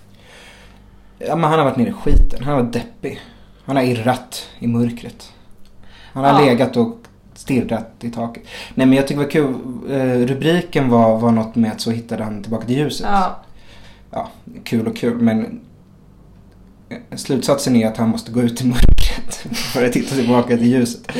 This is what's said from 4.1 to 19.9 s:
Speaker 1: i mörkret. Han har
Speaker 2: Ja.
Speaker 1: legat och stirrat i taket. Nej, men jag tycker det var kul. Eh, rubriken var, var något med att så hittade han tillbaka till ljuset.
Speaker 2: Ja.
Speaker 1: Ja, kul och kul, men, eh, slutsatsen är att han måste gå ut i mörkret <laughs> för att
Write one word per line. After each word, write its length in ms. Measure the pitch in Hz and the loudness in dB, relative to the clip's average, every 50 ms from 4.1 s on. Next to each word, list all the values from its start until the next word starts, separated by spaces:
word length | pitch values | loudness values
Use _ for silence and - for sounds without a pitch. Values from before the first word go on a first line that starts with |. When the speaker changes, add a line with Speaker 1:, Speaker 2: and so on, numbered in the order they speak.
| 131 - - - - - - - - - | -2 -2 -6 -12 -16 -16 -16 -18 -14 -8
Speaker 1:
i 80 | - | -4
mörkret. 640 | 120 117 117 120 117 117 - - - - - - - - - - - - - - - - - - - - - - - | -2 -2 0 -2 -2 -4 -8 -14 -18 -18 -20 -20 -20 -20 -20 -20 -20 -20 -20 -20 -20 -20 -20 -20 -20 -20 -20 -20 -12
Han 120 | - 139 135 | -6 0 2
har 160 | 143 151 151 | 4 6 6
Speaker 2:
Ja. 60 | 147 | 6
Speaker 1:
legat 300 | 131 120 117 131 127 - | 4 4 2 2 0 2
och 200 | 123 113 117 - - - - - _ _ - - | 0 0 0 -4 -10 -18 -20 -20 _ _ -20 -20
stirrat 560 | - - - 135 120 110 - 117 107 - - - - | -12 -6 -2 -2 -2 -2 -2 -4 -6 -6 -10 -16 -14
i 100 | 120 117 | -12 -10
taket. 320 | - 117 117 117 - - - - - - - - - | -8 -8 -8 -8 -10 -14 -18 -18 -18 -18 -18 -8 -2
Nej, 120 | 131 131 | 2 4
men 100 | 131 131 | 4 4
jag 100 | 135 135 | 4 2
tycker 140 | - 143 143 | 0 -2 -4
det 60 | 143 | -4
var 40 | 139 | 0
kul. 240 | - 160 143 131 127 120 127 131 123 - - - | 0 0 0 0 -2 -6 -10 -12 -12 -12 -8 -6
Eh, 360 | 139 135 131 127 127 123 123 | -4 -2 0 0 0 0 0
rubriken 640 | 123 139 135 143 160 170 180 170 - - 151 135 127 | 0 -2 0 0 0 0 0 -2 -2 -2 -2 0 2
var, 300 | 120 117 113 113 110 110 | 4 4 4 4 2 2
var 120 | 117 117 | 2 2
något 240 | 113 113 110 110 - | 2 0 0 -2 -2
med 180 | 117 113 110 | 0 0 0
att 80 | 107 - | -2 -4
så 100 | - 120 | -6 -4
hittade 340 | 113 117 - - 113 107 110 | -4 -6 -6 -8 -8 -8 -6
han 180 | 107 104 101 | -8 -8 -10
tillbaka 240 | 98 104 113 110 - | -8 -8 -8 -6 -4
till 100 | 117 127 | -2 -2
ljuset. 300 | 143 151 131 - - - 202 | -2 -2 -2 -4 -4 -2 0
Speaker 2:
Ja. 260 | 202 196 185 - - - - - - - - - - - - - - - - - | 0 0 0 -2 -4 -10 -16 -20 -20 -20 -20 -20 -20 -20 -20 -20 -20 -20 -20 -12
Speaker 1:
Ja, 180 | - - - - - - - - - - - | -10 -10 -10 -10 -14 -20 -20 -20 -20 -18 -8
kul 220 | - 123 113 107 | -4 -4 -2 -2
och 100 | 117 113 | -4 -4
kul, 240 | - - 120 117 120 | -2 -2 -2 0 2
men, 400 | 117 113 110 110 110 - - - - - - - - - - - - - - - - - - - - - - - - - - - - - | 2 2 2 0 -2 -6 -8 -14 -18 -20 -20 -20 -20 -20 -20 -20 -20 -20 -20 -20 -20 -20 -20 -20 -20 -20 -20 -20 -20 -20 -20 -20 -20 -20
eh, 280 | 117 - - - - | -18 -18 -18 -16 -16
slutsatsen 600 | - - - 139 120 - - 143 139 - 139 123 | -12 -6 -4 -4 -2 -2 -2 -2 -2 0 2 2
är 120 | 117 110 110 | 2 2 0
att 80 | 110 | -2
han 120 | - 117 113 | -2 -2 -2
måste 240 | 107 - - - | -2 -4 -8 -6
gå 80 | 113 123 | -2 -2
ut 200 | 120 117 117 - | -2 -2 -2 -2
i 40 | 127 | -2
mörkret 680 | 123 120 - - - - - - - - - - - - | 0 4 6 8 10 10 10 8 6 4 0 -4 -6 -6
<laughs> 180 | - - - | -8 -10 -10
för 320 | 233 - - - - 131 123 | -8 -8 -6 -4 -2 0 0
att 100 | 123 | 0